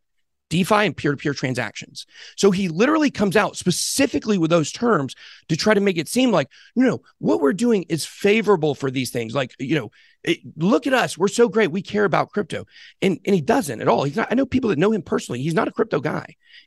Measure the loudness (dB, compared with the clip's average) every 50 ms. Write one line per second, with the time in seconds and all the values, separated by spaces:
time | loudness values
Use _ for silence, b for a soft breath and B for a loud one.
0 | _ _ _ _ _ _ _ _ _ _ 0 0 2 2 2 2 2 0 -2 -2
1 | -4 -4 -4 -2 -4 -6 -4 -4 -4 -4 -4 -4 -6 -6 -10 -14 -18 -18 -18 -20
2 | -20 B B B B B B 2 2 2 4 2 0 -2 0 2 2 2 4 2
3 | 2 0 0 0 0 2 2 2 0 0 -4 -2 -2 -2 -2 -2 -4 -4 0 0
4 | 0 0 0 -4 -2 0 0 2 2 2 2 2 2 -2 -4 -2 0 2 2 2
5 | 0 -4 -6 B B B B B B -4 -4 0 2 2 2 4 2 2 0 -2
6 | -4 -2 0 2 2 4 4 2 0 b b b b b b 2 2 2 2 -2
7 | b b b _ -2 -2 0 2 2 0 0 2 2 2 2 2 0 -2 -4 -4
8 | -4 -8 -8 -2 2 2 2 4 4 2 2 2 2 0 -2 -2 -4 -4 -2 -2
9 | -4 -2 -4 -6 -6 -4 -4 -4 -4 -4 -6 -10 -4 -2 -2 -2 -2 -6 b b
10 | b b b b -4 -4 -4 -4 -6 -12 -8 -2 0 2 2 2 2 0 0 0
11 | 0 -2 -2 -2 -2 -2 2 2 2 2 4 2 0 0 0 -4 -6 -4 -2 0
12 | 0 2 2 0 0 -2 -4 -6 -6 -6 -8 -10 -10 B B B B B B B
13 | 0 0 0 0 0 0 0 2 2 0 0 0 0 -2 -6 -2 0 0 2 2
14 | 0 -2 -2 -4 -2 0 0 0 0 0 -2 -2 0 0 2 2 2 2 0 -2
15 | -2 -4 -4 -4 -4 -6 -6 -4 -4 -2 0 0 -2 -2 -2 -4 -2 -2 -2 -4
16 | -4 -4 -6 -6 -8 -10 -18 b b b b b b